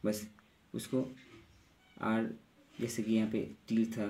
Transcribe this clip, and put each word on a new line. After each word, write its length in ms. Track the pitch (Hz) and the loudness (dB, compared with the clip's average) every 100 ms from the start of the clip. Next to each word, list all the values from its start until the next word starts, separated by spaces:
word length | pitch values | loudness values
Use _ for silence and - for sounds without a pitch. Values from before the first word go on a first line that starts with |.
बस 220 | 107 107 - - _ _ _ | 0 -2 -6 -16 _ _ _
उसको 320 | 117 - 131 131 - - - - - - _ _ - | -8 -2 -2 -2 -8 -20 -20 -20 -20 -20 _ _ -4
आर, 320 | 107 113 113 - - - - | 0 2 0 -6 -16 -20 -18
जैसे 300 | - 117 - | -6 -4 -2
कि 100 | 107 | 2
यहाँ 160 | 110 107 | 4 4
पे 160 | 110 - - - | 0 -4 -10 0
टिल 180 | 113 113 | 2 2
था 160 | 113 | 0